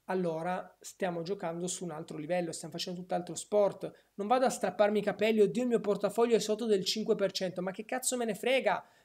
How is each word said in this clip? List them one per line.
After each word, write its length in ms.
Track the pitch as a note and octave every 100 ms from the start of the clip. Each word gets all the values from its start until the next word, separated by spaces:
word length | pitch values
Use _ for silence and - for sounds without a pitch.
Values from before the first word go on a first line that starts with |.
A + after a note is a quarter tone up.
| -
allora 720 | F#3 F3 D#3+ F3 F#3 F#3 _
stiamo 440 | - - F#3+ E3+
giocando 440 | E3 G3+ E3+ E3+ F3
su 180 | - F3
un 60 |
altro 260 | D#3 E3 D#3
livello, 340 | D3 F3+ E3+
stiamo 220 | D3+ D#3+
facendo 260 | - - F3+
tutt'altro 340 | F3+ F3+ F3
sport. 760 | D#3+ - G#3 G3+ - D#3+ - _ -
Non 120 | G3+
vado 180 | B3+ B3+
a 40 |
strapparmi 500 | - G3 F3+ G#3 G#3+
i 40 |
capelli, 360 | G3 F#3 G#3+ A3+
"Oddio, 240 | G3 F3
il 60 | B3
mio 100 | A3+
portafoglio 560 | G#3 G3 G3 A#3 A#3 A3
è 40 |
sotto 260 | G#3+ G#3+ A3+
del 180 | G3+
cinque 320 | - A3 G#3+ G3+
per 160 | G3
cento", 300 | - F#3 F3+
ma 100 | F#3
che 140 | F#3+ G#3+
cazzo 320 | C4 - B3
me 80 | A#3+
ne 100 | G3
frega? 500 | A#3 C4 G#3+ F3 - _